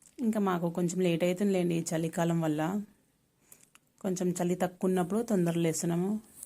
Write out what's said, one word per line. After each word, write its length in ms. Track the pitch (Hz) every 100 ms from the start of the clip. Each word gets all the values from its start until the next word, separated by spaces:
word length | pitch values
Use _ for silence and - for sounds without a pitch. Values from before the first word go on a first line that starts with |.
| - -
ఇంకా 200 | 233 214
మాకు 300 | 202 175 170
కొంచెం 300 | 170 175 180
లేట్ 240 | 185 165
అవుతుందిలేండి, 600 | 175 180 202 190 175 165 165
చలికాలం 460 | 160 165 170 170 170
వల్ల. 400 | 160 151 156 202 202 _ _ _ _ _ _ - _ _ _ _
కొంచెం 300 | 202 180 180
చలి 240 | 175 175
తక్కువ 360 | 175 180 185 185
ఉన్నప్పుడు 320 | 185 170 202
తొందరగా 380 | 233 202 170 170
లేస్తున్నాము. 600 | 170 156 175 170 185 214 - -